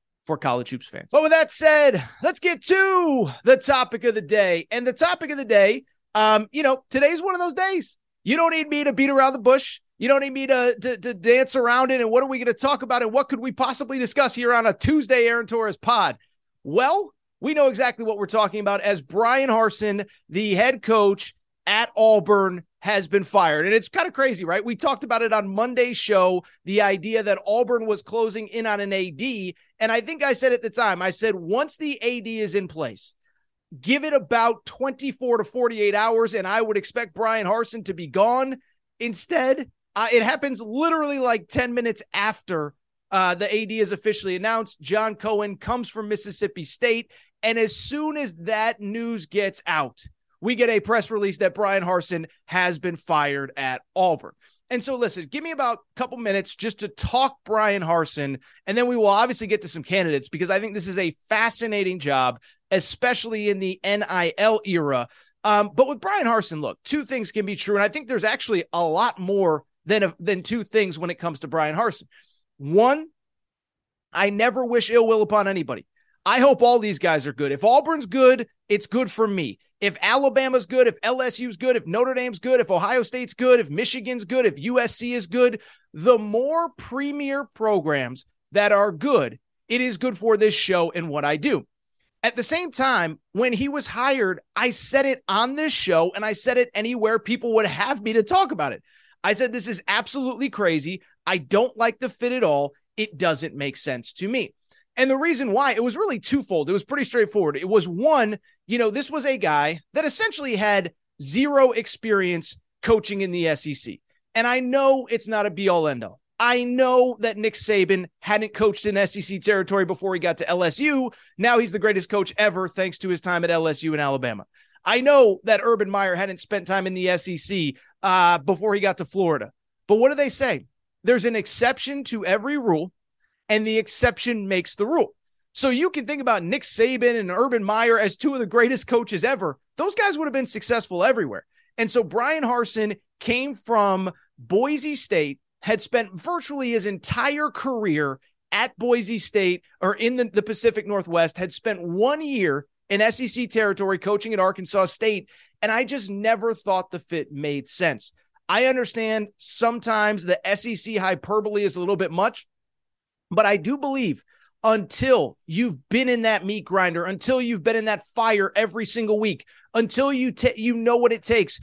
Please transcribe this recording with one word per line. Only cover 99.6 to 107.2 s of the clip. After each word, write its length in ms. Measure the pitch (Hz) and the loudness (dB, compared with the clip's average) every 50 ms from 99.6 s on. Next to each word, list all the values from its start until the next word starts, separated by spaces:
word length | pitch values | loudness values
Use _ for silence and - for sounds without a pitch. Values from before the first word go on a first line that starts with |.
| 175 | -6
is 160 | 233 208 170 - - | -6 -8 -6 -2 -2
absolutely 600 | 202 226 - - - 277 254 254 240 220 277 247 | -2 -2 -2 -4 -6 -4 -4 -4 -4 -4 -6 -6
crazy. 520 | - - 202 175 160 156 135 165 185 175 - _ _ _ _ | -4 0 0 0 0 0 -2 -6 -8 -10 -12 _ _ _ _
I 120 | 165 190 180 | -2 -2 -2
don't 360 | 135 127 196 202 240 247 - | 0 2 2 2 2 2 0
like 240 | 220 233 233 226 - | 0 0 0 0 -2
the 80 | 262 | -8
fit 240 | 247 - - 240 247 | -8 -6 -4 -4 -2
at 140 | 247 254 220 | 0 0 2
all. 260 | 160 147 143 143 143 - _ _ _ _ | 2 2 2 0 -2 -6 _ _ _ _
It 220 | - 214 214 - | -8 -8 -8 -4
doesn't 360 | 135 180 170 156 127 156 156 - | -2 0 0 0 -2 -6 -10 -8
make 220 | 143 143 139 - | -8 -8 -8 -8
sense 380 | - - 147 127 123 117 - - | -8 -8 -6 -8 -8 -10 -14 -12
to 160 | - 185 202 | -8 -6 -4
me." 240 | 247 254 175 - _ _ _ _ _ _ _ _ _ | -4 -4 -4 -6 _ _ _ _ _ _ _ _ _
And 140 | 254 262 269 | 0 0 2
the 80 | 269 | 2
reason 360 | 269 311 339 320 233 277 226 190 | 0 0 0 0 0 -2 0 0
why, 180 | 247 277 269 | 2 2 2
it 120 | 214 214 240 | 2 0 -2
was 140 | 247 208 | -2 -2
really 220 | 320 427 403 262 208 | -2 -2 -2 -2 -4
twofold. 500 | - - 269 285 - - 190 160 143 147 | -4 -2 -2 -2 -2 -2 -2 -2 0 0
It 40 | 196 | -2
was 120 | 196 - | -2 -2
pretty 180 | - 277 285 254 | -4 -4 -4 -4
straightforward. 540 | - - 240 | -2 0 0